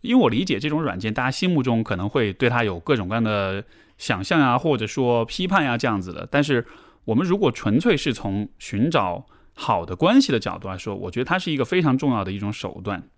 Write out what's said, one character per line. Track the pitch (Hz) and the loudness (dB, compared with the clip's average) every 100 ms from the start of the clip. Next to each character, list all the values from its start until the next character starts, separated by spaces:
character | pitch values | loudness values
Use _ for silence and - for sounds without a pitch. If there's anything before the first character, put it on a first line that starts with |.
因 | 240 254 | 4 4
为 | |
我 | 151 | 6
理 | 113 | 4
解 | 190 160 | 0 -2
这 | 156 | 0
种 | 151 | -2
软 | 147 92 | -2 -2
件， | 110 | -2
大 | 107 | 0
家 | 127 | -2
心 | 131 180 | 0 0
目 | 165 | 2
中 | 127 113 | 2 0
可 | 110 92 | 0 -2
能 | 101 | 0
会 | 139 107 | 0 0
对 | 92 123 | 2 0
它 | 120 110 | 2 -2
有 | 87 | -4
各 | - 127 | -2 -2
种 | 92 | 0
各 | 113 | -2
样 | |
的 | 110 104 95 98 - - _ _ | 0 0 -2 -4 -8 -20 _ _
想 | - 101 | -4 -4
象 | 98 170 | 0 2
啊， | 135 123 | 4 2
或 | 165 127 | 2 0
者 | 107 | -2
说 | - 123 120 | -2 2 2
批 | 117 - 180 | 0 -4 0
判 | 190 | 0
呀， | 143 117 | 0 0
这 | 131 | 0
样 | 104 | -2
子 | 90 | -4
的。 | 87 82 | -10 -2
但 | 143 | 0
是 | 147 127 - - - _ - | 2 0 0 -16 -20 _ -2
我 | 113 | 0
们 | 180 | 2
如 | 196 | 2
果 | 175 | 2
纯 | - - 226 | 0 0 2
粹 | 240 160 | 4 2
是 | 156 | 0
从 | 113 101 98 104 - | -4 -4 -4 -6 -10
寻 | - 101 143 | -8 -2 2
找 | 160 95 87 - _ _ | 2 0 -4 -10 _ _
好 | - - 104 85 | -10 -2 -2 -2
的 | 92 | 0
关 | 170 262 | 4 6
系 | - | 6
的 | 120 | 0
角 | 98 90 | -2 -8
度 | 95 | -10
来 | 95 | -8
说， | - | -8
我 | 98 95 | -8 -6
觉 | 117 | -4
得 | 131 | -2
它 | 185 | -2
是 | 180 | -2
一 | 143 | -2
个 | |
非 | 120 185 | 0 2
常 | 156 131 | 2 2
重 | 147 | 2
要 | 117 | 0
的 | 95 | -2
一 | 98 | -4
种 | 101 | -6
手 | 104 - - | -6 -10 -8
段。 | 95 95 - | -8 -8 -10